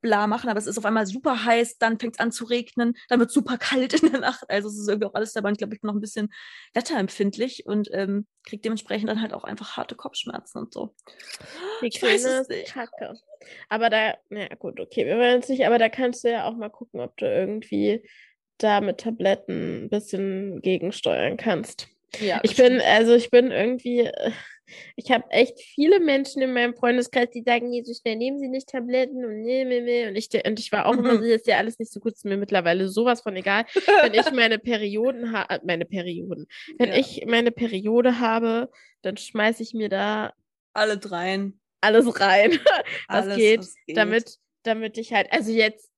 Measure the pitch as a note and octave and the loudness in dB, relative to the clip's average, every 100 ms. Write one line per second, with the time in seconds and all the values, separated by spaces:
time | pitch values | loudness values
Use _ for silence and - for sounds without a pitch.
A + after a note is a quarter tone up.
0 | A#3+ G#3 G#3 A3+ B3 G#3 G#3+ A3+ G#3+ A3 | 2 2 2 -2 -2 -4 -4 -4 0 0
1 | G#3 G#3+ D4 B3 A3 A#3 A#3 - A3+ A3+ | -2 -2 -2 -2 2 2 2 0 0 0
2 | A#3 - A#3 A3+ A3+ A#3+ A#3+ - A#3 A#3+ | -6 -4 -4 -4 -4 -4 -2 -2 -2 -2
3 | - A#3+ A#3 - A3+ B3 - C4+ C4 - | 0 2 4 2 0 -4 -2 0 2 4
4 | D#4+ C4 - B3+ - G3+ G#3 G#3 G#3 G#3 | 2 2 -2 -6 -4 -4 -4 -8 -4 -2
5 | G#3 G#3 G#3+ - G3+ G#3 G#3 G#3+ G#3+ G#3 | -2 -4 -4 -4 -2 -2 -6 -8 -6 -4
6 | G#3 - G#3 - - - - - B3 C#4+ | -6 -6 -8 -8 -20 -20 -6 -6 -2 -2
7 | G3 - G3+ G3 B3 - - G#3 G3+ - | -4 -2 -2 -2 -6 -6 -6 -4 -4 -4
8 | G3 G3+ G#3 _ - G#3 A3 A3 - G#3+ | -4 -4 -6 _ -16 -10 -6 -8 -6 -6
9 | G#3+ G#3+ A3 - - G#3+ G#3 - - - | -4 -4 -6 -8 -12 -14 -12 -10 -10 -10
10 | - - - - - - - - - _ | -12 -10 -10 -12 -14 -14 -14 -12 -12 _
11 | - - - - - - F#4 A4 A#3+ - | -20 -20 -18 -18 -18 -14 -12 -8 -8 -2
12 | - G#4 B3+ C4 C4 - - C4+ A#3 - | 2 2 2 -2 -2 -8 -10 -12 -12 -12
13 | - A3+ _ D5+ - - - G#3+ A3+ G#3+ | -14 -16 _ -20 -20 -20 -6 0 2 2
14 | A3 - _ G#3 G3 - F#3+ - - - | 0 -4 _ -14 -12 -12 -14 -12 -10 -4
15 | A#2+ G#3 B3 B3 B3 C4 B3+ A#3 A3+ A3+ | -2 2 4 4 2 0 4 4 2 0
16 | B3+ B3 A#3+ A#3 - A#3 G#3+ - A#3+ - | -4 -2 -2 -2 -4 -6 -12 -14 -16 -10
17 | B2 - - G#2 F#3+ G#3+ A3 G3+ G#3 G#3+ | -12 -6 -2 0 -2 -6 -6 -2 0 0
18 | - _ _ _ _ _ A3 G#3 G3+ G3 | -4 _ _ _ _ _ 2 2 0 -4
19 | A3+ A3+ F#3 G3 - F3 E3 F2+ - G#3 | -6 -2 0 0 -2 -8 -6 -8 -4 -6
20 | G#3+ F#3+ G3 F#3+ G3 F3+ - F#3 F3 G#3 | -4 -6 -6 -6 -8 -6 -2 -2 -2 -4
21 | - C2 G2+ - - F3+ - - - _ | -2 0 -2 -2 -2 -2 -4 -14 -20 _
22 | _ - G#3 E3+ - - B3 B3+ - G#3+ | _ -6 -4 0 0 6 6 8 4 6
23 | A3+ A#3+ A#3 B3 B3+ - G#3+ B3+ B3 A#3+ | 8 6 8 6 6 2 0 0 -2 0
24 | A#3 - - A3 - - _ - - - | 0 0 -4 -4 -14 -20 _ -20 -20 -18
25 | - A#3+ - - A#3+ - - - D4+ G4 | 0 0 2 2 2 0 -16 0 4 6
26 | E4 C4+ C4+ - C4 B3 A#3+ A#3+ A#3+ B3 | 6 2 0 -2 -2 0 0 0 0 2
27 | A#3+ C4 A#3+ A#3+ A#3 A#3+ A#3+ A#3+ A#3 A#3+ | 0 0 0 -2 0 0 0 -6 -6 -8
28 | - A3 B3 C#4 C4+ C4 C4+ C4 A#3+ B3+ | -6 -4 -4 -4 -4 -6 -6 -8 -2 0
29 | C4 B3+ B3 G#3+ A3 C4 B3+ B3 A#3+ A#3+ | -2 -4 -8 -8 -2 -2 0 -2 0 -2
30 | A#3 G3 - A3 - G#3+ - G#3 - B3 | -2 -4 -2 -2 -2 -4 -4 0 2 2
31 | A#3+ A#3 A3+ A3+ A3+ G#3 A3 A3+ A3+ - | 4 2 4 0 4 2 2 -4 -12 -6
32 | A3+ G#3 G#3 G3 G3+ G3+ E3+ F3 F#3+ G3 | -8 -6 -6 -4 0 0 2 2 0 0
33 | A#3 A#3+ A3+ F#3+ F#3 G3+ A3+ - - G4+ | 0 0 -2 -6 0 0 0 -2 4 6
34 | D4 G#3+ D#4+ C4 A3+ A3 A3+ A3+ G#3 G#3 | 6 4 2 4 2 2 -2 -2 -2 -2
35 | A#3+ B3+ A#3+ A3 - F3 F3 E3+ E3 G3 | -2 -2 -4 -4 -4 -4 -2 -4 -4 -6
36 | F3+ F3 F3+ F3+ D3 - - - A#3+ - | -6 -8 -10 -12 -12 -18 -20 -2 0 2
37 | C4+ - - A#3 A#3+ A#3 A#3 G3+ G#3 A3+ | 0 -6 -2 0 0 -2 -4 -4 0 2
38 | B3 A#3+ A#3+ A3+ A3+ A3+ C4 _ _ _ | 2 2 0 0 0 -2 -4 _ _ _
39 | - G3+ - A3 G#3+ A#3 A3+ A3+ G#3+ G3 | -10 -8 -10 0 0 0 -8 -6 -4 -2
40 | G3+ G#3+ G#3+ - _ _ _ - G#3+ G#3 | -2 -2 -6 -10 _ _ _ -2 0 0
41 | G3+ F3 F3+ G3 G3 G3 _ _ G#3 A3 | -4 -6 -2 -2 -4 -10 _ _ 4 6
42 | A#3+ - G3 F#3+ G#3+ E4 - F4+ - - | 6 4 4 6 6 6 4 2 0 -10
43 | - G3 G3 G3+ G#3+ A3 F#3 - - F#3+ | -4 -2 0 4 4 4 0 -18 -6 0
44 | G#3 A3 A#3 - _ _ - A3 A3 A3 | 2 2 -2 -16 _ _ -4 -4 -4 -8
45 | A3+ A3 G3 C#4+ A3 A3+ A3 G#3+ _ | -2 -2 0 0 0 2 2 0 _